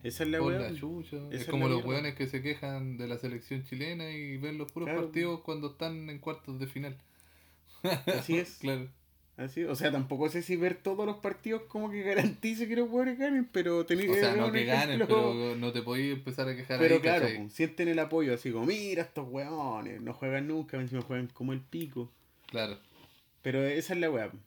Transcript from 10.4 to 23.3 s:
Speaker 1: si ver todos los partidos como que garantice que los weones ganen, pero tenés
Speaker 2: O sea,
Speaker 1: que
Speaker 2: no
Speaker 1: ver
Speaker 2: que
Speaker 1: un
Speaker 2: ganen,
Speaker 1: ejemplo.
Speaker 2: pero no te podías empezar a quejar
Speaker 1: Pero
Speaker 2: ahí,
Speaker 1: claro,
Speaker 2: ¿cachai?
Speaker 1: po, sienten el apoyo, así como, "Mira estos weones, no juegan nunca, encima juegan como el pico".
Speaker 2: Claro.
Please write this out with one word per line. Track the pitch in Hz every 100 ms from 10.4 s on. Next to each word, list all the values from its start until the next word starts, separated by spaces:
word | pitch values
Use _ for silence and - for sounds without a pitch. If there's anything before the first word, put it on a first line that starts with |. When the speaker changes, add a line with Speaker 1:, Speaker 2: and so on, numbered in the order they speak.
Speaker 1:
si | 170 180
ver | 180 175
todos | 196 196 214
los | 208
partidos | 196 196 220 220
como | 220 214 214
que | 202
garantice | 196 196 202 - 226 226 233
que | 233
los | 240
weones | 240 254 247
ganen, | 277 277 247
pero | 185 175 170 165
tenés | 175 196
Speaker 2:
O |
sea, | - -
Speaker 1:
que | 120
Speaker 2:
no | 117
Speaker 1:
ver |
Speaker 2:
que | 110 120
Speaker 1:
un | 131
Speaker 2:
ganen, | 147 135
Speaker 1:
ejemplo. | 220 220 240
Speaker 2:
pero | 117 120 120
no | 120
te | -
podías | 117 123 139 135
empezar | 135 127 131
a | 127
quejar | 127 127
Speaker 1:
Pero | 160 160
Speaker 2:
ahí, |
Speaker 1:
claro, | 156 175 127
Speaker 2:
¿cachai? | 107
Speaker 1:
po, | 104
sienten | - 160 160 170
el | 160
apoyo, | 156 160 147
así | 120 135
como, | 113 131
"Mira | 208 202 175
estos | 165 - 131
weones, | 131 139 160 139 110 104 104
no | 117
juegan | 120 135 135 147
nunca, | 156 156 135
encima | 127 127
juegan | 123 127 123
como | - 131
el | 131
pico". | 131 165 156 127 120 _ _ _ -
Speaker 2:
Claro. | 117 107 101 - - - _ _